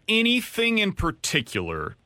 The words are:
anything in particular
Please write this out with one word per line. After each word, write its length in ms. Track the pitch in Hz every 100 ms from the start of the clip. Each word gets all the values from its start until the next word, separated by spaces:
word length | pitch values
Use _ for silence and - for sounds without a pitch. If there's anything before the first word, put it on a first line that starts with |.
| -
anything 720 | 220 233 247 - - 233 226
in 140 | 208
particular 1040 | - 165 - - 156 127 104 87 80 76 -